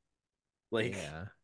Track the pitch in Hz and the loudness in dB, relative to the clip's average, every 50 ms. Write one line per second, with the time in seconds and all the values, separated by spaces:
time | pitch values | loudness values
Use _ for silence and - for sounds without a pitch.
0 | _ _ _ _ _ _ _ _ _ _ _ _ _ _ 113 113 107 98 98 95 | _ _ _ _ _ _ _ _ _ _ _ _ _ _ 2 2 2 2 0 -2
1 | 80 73 76 80 92 98 - _ | -4 -4 -6 -6 -8 -8 -10 _